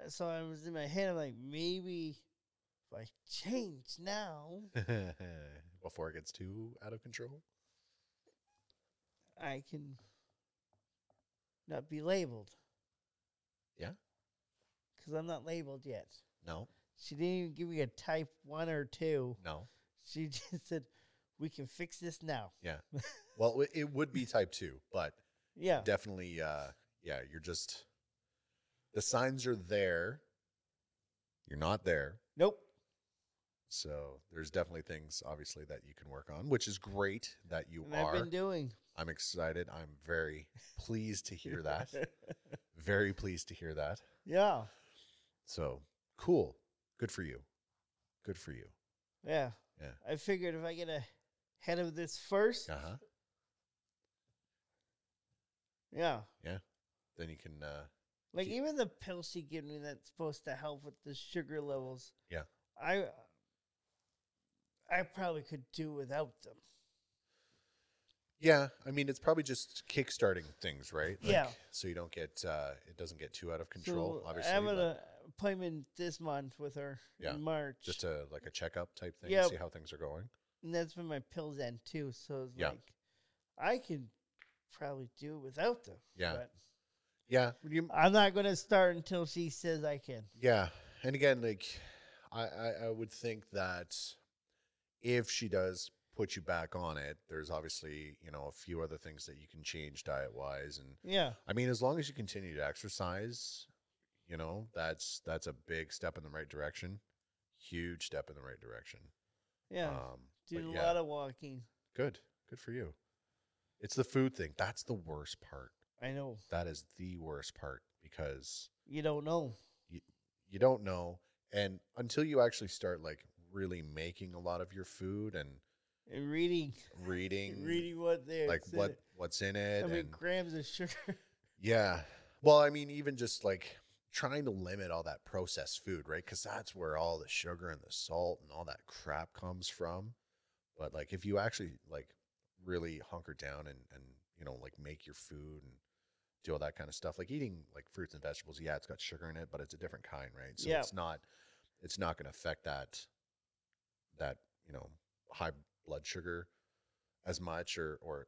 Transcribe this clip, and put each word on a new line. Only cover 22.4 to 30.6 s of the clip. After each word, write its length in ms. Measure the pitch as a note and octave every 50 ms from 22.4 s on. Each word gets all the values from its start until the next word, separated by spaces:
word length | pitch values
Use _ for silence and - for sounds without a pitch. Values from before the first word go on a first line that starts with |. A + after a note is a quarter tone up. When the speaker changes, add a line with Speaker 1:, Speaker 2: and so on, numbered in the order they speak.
| G#2+ A2 - _ -
Speaker 2:
Yeah. 140 | F2 D#2 D2 - _
Speaker 1:
<laughs> 80 | - C#3 - - - - - - -
Speaker 2:
Well, 260 | - A2 A#2 B2 C3
it, 80 | C#3+ C#3+ -
it 180 | E3 D3 D3 C#3+
would 180 | C3+ D3+ C#3+ B2
be 120 | C3+ B2 A#2
type 240 | - A#2 G2 F2+
two, 280 | - - G2 D#2 C2 C2+ - _
but 220 | - F#2+ D#2+ D2 - _ _ _ _ _ _ _ _
Speaker 1:
Yeah. 260 | - D#3+ F#3 E3+ B2+ G2+
Speaker 2:
definitely, 560 | G#2+ G#2 - - A2 G2 F#2 F2+ F2+ E2+ E2
uh, 280 | D#2+ D2+ D2+ D2 C#2+ C#2 - - _ _ _ _
yeah, 200 | - E2 D2 C2 B1 C2+
you're 80 | D2 E2
just, 460 | D2+ F2 E2+ - - - - - - _ _ _ _ _ _ _ _ _ _ _ _ _ _ _ _ _ _ _ _ _ -
the 80 | G#2+
signs 460 | G#2 - - A#2+ B2 C3 C3+ C3 B2 B2+
are 80 | A#2+
there. 680 | G#2+ F2+ F2 G#2 G2+ G2 F#2 F2 E2 E2+ G2+ B2+ D3+ - _ _ _ _ _ _ _